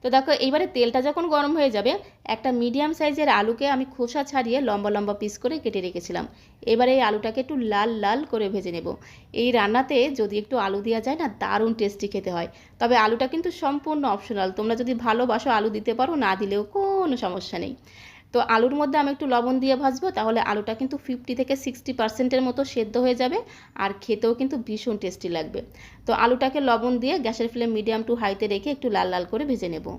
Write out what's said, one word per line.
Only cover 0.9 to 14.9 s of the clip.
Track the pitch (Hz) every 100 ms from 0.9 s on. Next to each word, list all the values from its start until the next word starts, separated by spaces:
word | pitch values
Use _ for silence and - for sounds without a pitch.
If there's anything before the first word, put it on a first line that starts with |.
| 254 269
যখন | 294 339
গরম | 294 285 320
হয়ে | 277 214
যাবে, | 202 403 - _ -
একটা | 220 269 247
মিডিয়াম | 240 254 302 320
সাইজের | 302 285 285 208
আলুকে | 214 233 277
আমি | 262 262
খোসা | - 240 285 277
ছাড়িয়ে | 277 233 247 247
লম্বা | 202 208
লম্বা | 208 208 202
পিস | 208 -
করে | 247 311
কেটে | 226 190 180
রেখেছিলাম। | 180 - 175 - - - - -
এবারে | 226 247 262
এই | 220
আলুটাকে | 208 220 226
একটু | 254 294 220
লাল | 202 214 226
লাল | 202 240 302
করে | 226 202
ভেজে | 202 185 170
নেব। | 165 - - - - -
এই | 247 240
রান্নাতে | 202 247 262 277 277 269
যদি | 208 208
একটু | 208 254 196
আলু | 202 214
দেওয়া | 226 233
যায় | 320
না, | 294 202
দারুণ | 190 202 226 226
টেস্টি | 202 202 202
খেতে | 196 190 175
হয়। | 170 - - -
তবে | 233 240
আলুটা | 214 233 262
কিন্তু | 330 349 -
সম্পূর্ণ | 294 285 311 302 269
অপশনাল, | 202 - 208 190 190
তোমরা | 220 233
যদি | 247